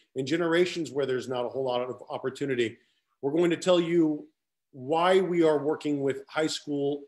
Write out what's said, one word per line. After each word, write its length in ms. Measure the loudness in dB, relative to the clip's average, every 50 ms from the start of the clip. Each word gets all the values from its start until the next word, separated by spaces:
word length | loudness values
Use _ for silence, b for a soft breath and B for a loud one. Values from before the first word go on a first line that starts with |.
| b b b
in 100 | -6 -4
generations 640 | -2 -2 0 0 2 2 2 2 2 0 -6 -8 -6
where 160 | -4 -4 -2
there's 240 | -2 -2 -4 -4 -4
not 160 | -4 -4 -4
a 20 |
whole 160 | -4 -4 -4 -2
lot 180 | -2 -2 -2
of 200 | -2 -4 -8 -10 -12 -12
opportunity. 640 | -10 -8 -6 -6 -6 -4 -4 -2 0 0 -2 -2 -4 -8 _ _ _ _ _ _ _ _
We're 120 | -4 -2 0
going 180 | 2 2 2
to 60 | 2
tell 220 | 0 2 2 4 4
you 460 | 4 2 4 4 4 2 0 -2 -8 -14 _ _ _ _ _ _ _ _
why 500 | -18 -12 -6 -2 0 2 4 6 6 4
we 220 | 4 2 2 4 4
are 200 | 4 4 2 2
working 380 | -2 -4 -2 -2 -2 -2 0
with 220 | 0 -2 -2 -4 -6
high 200 | -8 -4 -2 -2
school, 560 | -2 -2 -6 -6 -6 -4 -2 -2 -2 -4 -4 -8